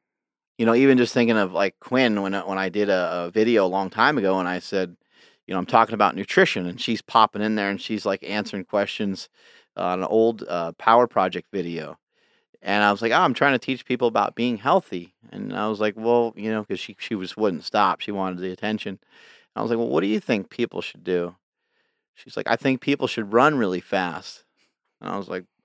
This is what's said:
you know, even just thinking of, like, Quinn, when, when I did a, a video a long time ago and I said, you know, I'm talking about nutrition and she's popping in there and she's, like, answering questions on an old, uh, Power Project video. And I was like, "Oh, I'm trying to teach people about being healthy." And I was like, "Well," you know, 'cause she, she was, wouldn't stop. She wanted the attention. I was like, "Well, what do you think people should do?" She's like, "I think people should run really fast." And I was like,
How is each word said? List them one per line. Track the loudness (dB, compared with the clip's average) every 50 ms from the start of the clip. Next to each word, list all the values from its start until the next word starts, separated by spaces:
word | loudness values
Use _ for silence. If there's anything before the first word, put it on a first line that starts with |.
| _ _ _ _ _ _ _ _ _ _ _ 0
you | 2
know, | 4 4
even | 6 6 6 6 6
just | 4 2 2
thinking | 2 2 2 2 2
of, | 0 0 0
like, | 0 0 0 -2 _
Quinn, | -8 -2 0 2 2 2 2 0
when, | -2 -2 -4
when | -4 -4 -4 -4 -4
I | -4 -4
did | -2 -2 0 2
a, | 2 0 0 -2 -2 -4 -6 -2
a |
video | 0 2 2 4 4 4 4
a | 2
long | 2 0 -2 -2
time | -2 0 2 2 2 2
ago | 2 2 2 0
and | 0 -2
I | -4 -6
said, | -6 -4 -4 -4 -4 -4 -6 _ _ _ _ _ _ _ _ _ _ -8
you | -6
know, | -6
I'm | -2 2
talking | 4 4 4 4 2
about | 2 2 2 2
nutrition | 0 -6 0 2 4 4 4 2 -2 -4
and | -6 -6 -6
she's | -4 -4 -4 -4 -4
popping | 0 4 4 4 4 2 0 -4
in | -2 -2
there | -2 -2 -4
and | -4 -6
she's, | -6 -6 -6 -4 -2
like, | -2 -2 -2 -4
answering | -6 -4 -4 -4 -4 -6 -10 -8
questions | -4 -2 -2 -2 -2 -4 -4 -4 -4 -4 -6 -10 -16 _ _ _ _ -20 _ _ _ -10 -6
on | -4 -4 -2 -4
an | -2
old, | 0 4 4 4 4 2 -2 -6 -8
uh, | -6 -4 -4 -6 -8
Power | -2 4 6 6 6 6 4
Project | 2 2 0 0 0 -4 -10 _ -6
video. | -6 -6 -4 -6 -8 -8 -10 -12 -18 _ _ _ _ _ _ _ _ _ _ _ _
And | -6 -2 0 2 4
I | 2
was | 2 2 0
like, | 0
"Oh, | 2 2
I'm | 2 2 2
trying | 2 2 2 2
to | 0
teach | -2 -4 -6 -6 -6
people | -6 -2 0 0 0
about | 2 0 0 -2 -2
being | -2 -2 -2 -2 -2
healthy." | 0 2 2 2 0 -2 -8 -10 -10 -12 _ _ _ -18
And | -14 -12 -10 -8 -6
I | -4 -4 -2
was | -2 -2
like, | -2 -2 -2
"Well," | -2 0 2 2 2 2 0 -2
you | -6 -6 -4
know, | -4 -4 -4
'cause | -6 -8 -8
she, | -10 -12 -14 -14
she | -10 -6 -6
was, | -6 -6 -6 -4 0
wouldn't | 0 0 0 -2 -6
stop. | -4 0 2 2 2 0 -2
She | -6 -8
wanted | -6 -4 -4 -4 -6 -6
the | -8 -8
attention. | -8 -6 -6 -4 -4 -4 -6 -8 -12 -12 _ _ _ -20 -20 -20 -20 -20 _ _ -8
I | -6
was | -4 -2
like, | 0 -2
"Well, | 0 0
what | 0 0
do | 0 0
you | 0 -2
think | -2 -2 -2 -2 -4 -6
people | -6 -4 -4 -4 -4 -6
should | -10 -10 -12 -10 -4
do?" | -2 -2 -2 -2 -4 -8 _ _ _ _ _ _ _ _ _ _ _ _ _ _ _ _
She's | -20 -20 -14 -10
like, | -6 -4 -2
"I | -2
think | 0 2 0 0 0
people | 0 -2 0 0 0 -2
should | -2 -4 -4 0 4
run | 4 6 6 4 2
really | 0 0 -2 -4
fast." | -4 -2 -2 -2 -2 -2 -4 -8 -12 -16 -18 -20 _ _ _ _ _ _ _ _ _ _ _ _
And | -10 -8
I | -8 -8
was | -8 -8
like, | -8 -10 -10 _ _ _ _